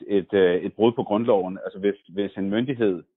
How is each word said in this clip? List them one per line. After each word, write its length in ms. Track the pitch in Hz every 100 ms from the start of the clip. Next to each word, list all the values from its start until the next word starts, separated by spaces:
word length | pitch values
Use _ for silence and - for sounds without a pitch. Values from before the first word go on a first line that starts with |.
| -
et, 260 | 98 85
øh, 220 | 101 92 87
et 180 | 95
brud 180 | - 110
på 120 | 117
grundloven. 560 | 107 104 120 101 92 95 95
Altså, 140 | 98
hvis, 160 | 101 98 -
hvis 220 | 90 98 -
en 120 | 98
myndighed, 540 | 107 127 123 107 90 -